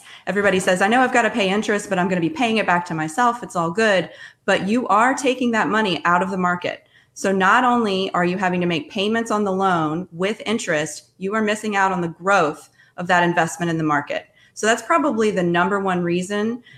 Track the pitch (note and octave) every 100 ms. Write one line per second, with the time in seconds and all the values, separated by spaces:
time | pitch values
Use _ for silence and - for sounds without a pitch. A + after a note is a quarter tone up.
0 | - - - G3 G3+ F#3+ F#3+ F3+ G3 B3
1 | B3+ B3 A3 A3+ F#3+ G3+ G#3+ G#3 - F3+
2 | F3+ F3+ E3 D#3 A#3 A3 F#3+ F3 F3 D#3+
3 | D#3 B3 B3 A#3 F3+ F3+ E3 F3 A3 F#3+
4 | - - - _ - F#3+ F#3 A#3 - G3
5 | B3 C#4 C#4 C4 A#3+ A3 F3 G#3+ G#3 E3+
6 | - F3 F#3+ F#3+ F3+ F3 - - _ _
7 | _ - G3 F#3+ F#3 A3+ B3+ A#3+ A3 F#3+
8 | F#3+ F3 F3+ F3+ F#3 F3+ F3 E3 D3 G3+
9 | G3+ A3+ A3+ G#3 G3+ F#3+ F#3+ F3 D#3 D#3+
10 | F#3 E3 F#3+ A3 - A#3 - D3+ D3+ -
11 | - - F#3+ A3 G#3 G#3+ G#3+ G3 F#3+ F3+
12 | E3+ D#3+ F3+ G3 D3+ D#3 - _ _ -
13 | F3+ F3+ E3+ E3+ E3 - F3 E3 D#3 D3
14 | - - - _ _ - G#3+ A#3+ - E4
15 | C#4+ A3 A3 F#3 F3 F3 F#3 G3+ F#3+ F3+
16 | E3+ F3 F3+ G#3 A3 B3 -